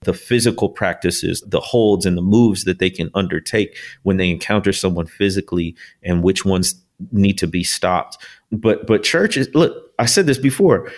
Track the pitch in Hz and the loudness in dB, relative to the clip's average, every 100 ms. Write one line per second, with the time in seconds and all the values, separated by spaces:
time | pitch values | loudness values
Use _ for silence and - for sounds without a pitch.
0 | - 90 - 120 120 - 101 - 95 - | -6 -6 -2 0 0 0 -2 -2 -4 -2
1 | 90 - 90 90 - - - 120 107 98 | -4 -2 -4 -6 -4 -4 0 2 2 2
2 | 95 87 90 110 117 92 92 90 95 90 | 2 0 2 4 4 2 -2 -2 -2 -2
3 | 82 98 92 80 - 110 98 - - - | -6 -4 -2 -4 -4 -2 -2 -6 -20 -6
4 | 98 95 90 85 - 104 98 95 92 85 | -2 0 0 -2 -2 0 0 0 -2 -2
5 | 82 - 101 98 - 90 82 - - _ | -6 -2 -2 -2 -4 -4 -4 -8 -20 _
6 | 95 87 87 190 - - - - _ - | -2 0 2 0 0 0 -2 -6 _ -18
7 | - 104 98 98 85 90 87 - 90 87 | -4 2 2 2 -2 -4 -4 -2 -2 -2
8 | - - - - _ 110 113 - 117 107 | -4 -12 -20 -20 _ -2 0 0 2 0
9 | - 165 202 - 123 147 160 - - - | 2 0 0 0 0 2 2 0 -8 -4
10 | 120 202 165 127 135 - 190 104 - | 0 2 2 2 0 2 4 2 -2